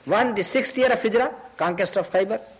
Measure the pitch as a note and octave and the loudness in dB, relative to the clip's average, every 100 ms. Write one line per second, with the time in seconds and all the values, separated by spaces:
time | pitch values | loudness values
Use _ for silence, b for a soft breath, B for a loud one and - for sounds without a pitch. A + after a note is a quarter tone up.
0 | - G3+ B3 G3+ F3+ C4 C4 - B3+ A#3+ | -2 2 2 0 -2 -2 -2 0 2 2
1 | A3+ A3 C4 - - - E3 F3+ F3+ G3 | 2 2 0 -2 -14 -4 -2 0 -2 -2
2 | E3 F#3+ G3 A3 - - | 0 0 0 -2 -8 -20